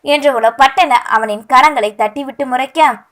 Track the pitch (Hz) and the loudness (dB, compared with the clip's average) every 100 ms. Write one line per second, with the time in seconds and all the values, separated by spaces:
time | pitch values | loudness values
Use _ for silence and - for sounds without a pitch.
0 | 285 294 285 247 226 - 262 - 330 240 | -2 0 0 2 -2 2 2 2 2 0
1 | - 220 220 208 214 254 302 277 208 208 | 0 -4 -2 -8 0 2 2 0 -4 -4
2 | 214 285 277 - 269 254 262 320 302 220 | -4 -4 -10 -8 -4 -4 -4 0 0 0
3 | _ | _